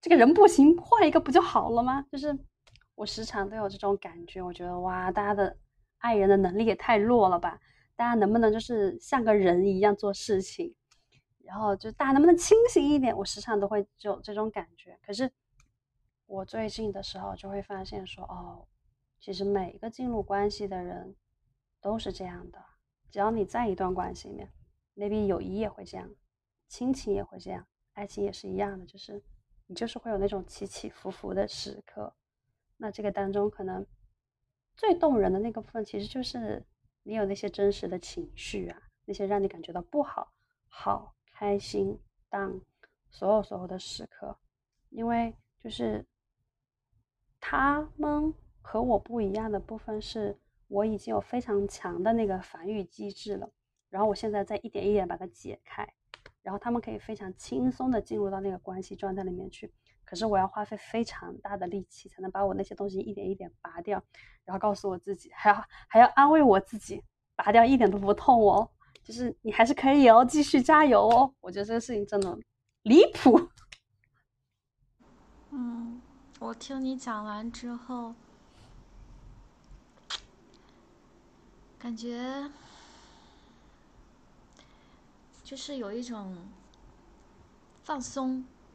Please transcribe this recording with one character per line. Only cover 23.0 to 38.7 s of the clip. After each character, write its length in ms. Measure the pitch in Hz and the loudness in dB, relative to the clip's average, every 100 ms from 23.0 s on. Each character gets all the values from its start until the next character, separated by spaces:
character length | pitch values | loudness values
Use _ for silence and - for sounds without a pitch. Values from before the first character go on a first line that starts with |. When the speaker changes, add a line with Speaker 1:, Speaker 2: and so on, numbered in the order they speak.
| _ | _
Speaker 1:
只 80 | 208 | -2
要 120 | 202 | -2
你 140 | 226 | 0
在 240 | 190 233 233 | -4 -2 -4
一 60 | |
段 200 | 185 185 | -2 -4
关 200 | 185 185 | -4 -6
系 140 | 180 - | -8 -16
里 60 | |
面， 180 | - 202 _ _ _ _ - | -18 -18 _ _ _ _ -10
maybe 300 | 202 214 202 | -4 -2 -2
友 140 | 185 | -2
谊 180 | - - | -4 -6
也 100 | 220 | -8
会 160 | - | -10
这 120 | 92 90 | -18 -16
样， 140 | - - _ _ _ _ _ | -16 -20 _ _ _ _ _
亲 240 | - 247 | -8 -4
情 220 | 262 - | -4 -4
也 80 | 202 | -4
会 160 | - 190 | -6 -14
这 120 | 190 | -14
样， 140 | 180 - _ _ | -14 -16 _ _
爱 120 | - | -16
情 200 | 202 - | -14 -6
也 80 | 202 | -8
是 160 | 190 196 | -8 -10
一 80 | 185 | -6
样 200 | 202 196 | -6 -6
的， 80 | |
就 140 | 180 196 | -18 -20
是 240 | - 208 _ - _ _ _ | -18 -18 _ -20 _ _ _
你 60 | 190 | -10
就 100 | 233 | -10
是 140 | 233 | -8
会 100 | 233 | -6
有 80 | 202 | -2
那 80 | 202 | -2
种 180 | 208 175 | -4 -10
起 180 | - 196 | -14 -14
起 240 | - - | -12 -14
伏 180 | - - | -12 -14
伏 240 | 185 202 | -12 -8
的 140 | 190 208 | -4 -4
时 340 | - - - - | -6 -14 -14 -18
刻。 260 | - 208 _ _ _ _ _ _ _ | -14 -14 _ _ _ _ _ _ _
那 140 | 220 | -12
这 140 | 196 | -6
个 80 | 208 | -6
当 200 | 196 196 | -4 -4
中 160 | 196 208 | -2 -2
可 140 | - | -4
能 240 | 190 185 196 - _ _ _ _ _ _ _ _ | -10 -10 -12 -20 _ _ _ _ _ _ _ _
最 160 | 440 | 0
动 240 | 349 330 247 | 2 2 2
人 160 | 190 | 2
的 60 | 190 | 0
那 140 | 226 | -4
个 80 | 226 | -8
部 100 | 208 | -10
分， 140 | 233 | -10
其 160 | 208 208 | -8 -8
实 80 | 208 | -8
就 120 | 262 | -10
是 420 | 247 247 226 - - _ _ _ | -10 -10 -8 -10 -12 _ _ _
你 100 | - | -10
有 100 | 220 | -6
那 80 | 196 | -4
些 160 | 202 208 | -4 -8
真 220 | - 202 | 0 0
实 160 | 202 180 | 0 -6
的 100 | 180 | -10
情 320 | - - 170 | -10 -12 -12
绪 340 | - - 208 | -14 -12 -10
啊， 140 | 175 | -10